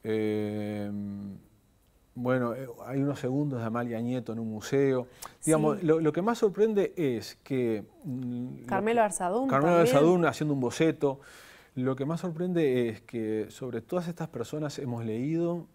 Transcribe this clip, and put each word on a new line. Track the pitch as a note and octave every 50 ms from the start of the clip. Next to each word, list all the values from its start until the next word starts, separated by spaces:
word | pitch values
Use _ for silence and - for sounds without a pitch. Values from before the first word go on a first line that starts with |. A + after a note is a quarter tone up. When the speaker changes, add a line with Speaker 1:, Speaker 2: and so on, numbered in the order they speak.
| -
Speaker 1:
eh, | A2+ A2 A2 G#2+ G#2+ G#2+ G#2+ G#2+ G#2 G#2 G#2+ G#2 G#2 G#2+ G#2 G2+ G#2 G2+ G2+ G2+ G2+ G2+ G2+ G2+ G2+ F#2+ - - _ _ _ _ _ _ _ _ _ _ _ _ _ _
bueno, | B2+ B2 B2 B2+ B2+ B2 A#2+ A#2
eh, | B2+ C3+ B2 - - -
hay | A#2 C3 C#3
unos | C#3 C#3+ C#3 -
segundos | - B2+ C3 C#3+ D3 D3 C3+ A#2+
de | A2+
Amalia | A2+ A2 A#2+ A#2+ A#2+ A2+ A2
Nieto | A#2 A#2+ B2+ B2+ A#2 - A2
en | A2+
un | A2+ A2
museo. | A2 G#2+ - - - C#3 C#3 C3+ C3 B2+ B2 - - - - - - _ -
Digamos, | D#3 D#3 D#3 D#3 D3+ D3 G3+
Speaker 2:
Sí. | F3+
Speaker 1:
lo, | D3+ D#3+ D#3+
lo | E3 D3+ D3
que | E3+
más | F3+ A3+ A#3+
sorprende | A#3 A#3 G#3 E3+ G3 G#3 A3+ G#3+ G3+ F#3 - -
es | - E3 C3+ B2 A2 G2+ - - _ _
que, | - C#3 C3 B2 A#2 A2+ G#2 G2 - _ - -
mm, | D#3+ B2 B2+ B2+ A#2+ B2 A#2+ B2 C3 C3+ C#3
lo | -
Speaker 2:
Carmelo | - G3+ F#3+ G3+ A3 A#3 A#3+
Speaker 1:
que | A3
Speaker 2:
Arzadún | G#3 F#3 - F#3 F3 F#3+ A#3 C4+ C4+
Speaker 1:
Carmelo | B3 C3+ D3 E3+ F3
Speaker 2:
también. | E3+ E3 B2 B2+
Speaker 1:
Arzadún | C#3 D3+ E3 F3+ F3+ E3
haciendo | C#3+ C3 - D#3 D3+ C#3+
un | C#3
boceto. | B2+ A#2 - - D#3+ D#3+ D3 - - C#3 C3 C3+ - - - - - - - - - _ _
Lo | C3 B2+ C3 C3+
que | C3 C#3
más | C#3+ E3 E3
sorprende | - F3+ D#3+ D#3+ F3+ F#3 F3 E3+ D#3+ C#3 B2+ B2+ A#2+ A#2
es | G#2+ G2
que | - - - A#2 A2 G#2+ A2 A2 G#2 G#2+
sobre | - - C3+ B2+ A#2+ A2+
todas | A2 _ F3 F3+ E3
estas | E3+ E3+ - E3
personas | D#3+ - B2 A2+ - - D3+ D#3 C#3+ -
hemos | - C#3+ B2 A#2+ A#2 A#2
leído | A2 G#2+ A#2 B2+ D3 D#3+ E3 E3+ E3+ F3 F3 D#3+ -